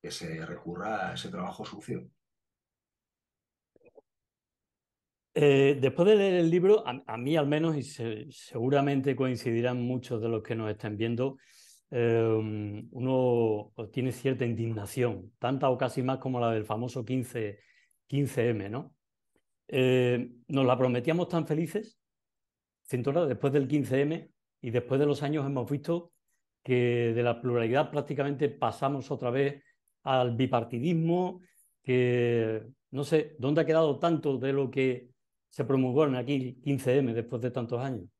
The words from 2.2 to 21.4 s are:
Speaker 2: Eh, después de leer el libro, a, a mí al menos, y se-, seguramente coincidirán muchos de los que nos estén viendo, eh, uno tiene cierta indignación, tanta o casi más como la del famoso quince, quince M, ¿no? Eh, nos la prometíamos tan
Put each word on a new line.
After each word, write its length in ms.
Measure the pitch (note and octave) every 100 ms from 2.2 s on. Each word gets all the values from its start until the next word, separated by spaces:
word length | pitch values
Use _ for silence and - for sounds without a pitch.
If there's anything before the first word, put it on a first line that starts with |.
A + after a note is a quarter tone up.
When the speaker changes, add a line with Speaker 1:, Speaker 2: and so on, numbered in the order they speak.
| _ _ _ _ _ _ _ _ _ _ _ _ _ _ _ _ _ - _ _ _ _ _ _ _ _ _ _ _ _ _ -
Speaker 2:
Eh, 420 | D3 C#3 C#3 C#3
después 260 | C3 - F3+
de 80 | G#3+
leer 200 | G3 F3+
el 140 | E3
libro, 380 | F3 F#3 G#3 -
a, 160 | B2+ -
a 120 | A2+
mí 180 | B2+ D#3+
al 120 | C#3+
menos, 280 | D3+ E3 D3+
y 80 |
se-, 440 | B2 - A2+ G#2+ C3
seguramente 840 | - - - A#2+ C#3+ C#3 C#3 C3+ B2+
coincidirán 640 | C3 A#2+ A#2+ A#2 A#2+ B2
muchos 400 | A#2+ B2+ - A#2
de 80 | A2+
los 120 | A2+
que 140 | G#2+ A2
nos 160 | A2
estén 240 | G#2 A2 G#2
viendo, 400 | A2+ A#2 C3 C#3 _ - - - _
eh, 320 | B2+ A#2 A#2 A2+ A2 A2 G#2+ G#2 G#2 -
uno 840 | C3 B2+ C3 B2+ A#2+ A2+ G#2+ G#2 - A2
tiene 220 | - B2+
cierta 320 | A#2+ C3+ B2+ B2
indignación, 880 | A2 A2+ A2 G2+ - A#2+ G2 F#2 _
tanta 300 | A#2+ C3+ C#3
o 80 | B2+
casi 260 | C3 B2+
más 160 | B2+ C3
como 200 | C3+ B2+
la 120 | A#2
del 120 | A2+
famoso 400 | G#2+ A2 B2 C3+
quince, 560 | A2 C3 A#2 A#2+ G#2+ G2+ _ _ _ _ _
quince 400 | C#3 C#3 - A#2
M, 220 | A2 G2
¿no? 260 | A2+ - _ _ _ _ _ _ _ _
Eh, 680 | C3+ B2+ B2+ B2 B2 B2+ - _
nos 180 | C#3 C3
la 120 | B2
prometíamos 500 | B2+ A#2+ B2 E3 F3
tan 180 | E3+